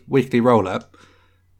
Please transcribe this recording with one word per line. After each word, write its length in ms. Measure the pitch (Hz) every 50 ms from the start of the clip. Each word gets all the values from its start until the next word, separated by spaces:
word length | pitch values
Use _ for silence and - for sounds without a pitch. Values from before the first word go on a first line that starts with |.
| _
weekly 340 | - 135 135 - - - 120
roll-up, 560 | 113 123 120 110 95 92 101 113 - _ _ _ - _ _ _ _ _ _ _ _ _ _ _